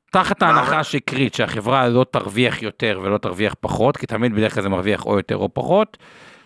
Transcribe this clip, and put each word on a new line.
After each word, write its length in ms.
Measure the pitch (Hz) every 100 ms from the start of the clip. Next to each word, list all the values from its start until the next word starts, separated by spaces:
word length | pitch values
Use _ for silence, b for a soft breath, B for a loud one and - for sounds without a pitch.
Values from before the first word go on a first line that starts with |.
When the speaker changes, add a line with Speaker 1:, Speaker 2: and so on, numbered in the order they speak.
| _
Speaker 1:
תחת 320 | 190 180 196
Speaker 2:
מה 60 | 175
Speaker 1:
ההנחה 180 | 135 139
Speaker 2:
אומר? 140 | 156
Speaker 1:
השקרית 540 | 147 143 - 131 127
שהחברה 540 | - 107 113 104 135 123
לא 180 | 120 131
תרוויח 520 | 127 98 101 123 -
יותר 380 | 110 - 117 95
ולא 140 | 95 104
תרוויח 360 | 104 90 104 -
פחות, 360 | - - 120 -
כי 100 | -
תמיד 280 | 110 123
בדרך 200 | 104 107
כלל 80 | -
זה 60 | 98
מרוויח 380 | 92 95 98 -
או 100 | 101
יותר 200 | - 104
או 180 | 98
פחות, 420 | - 127 190 214 - B B B B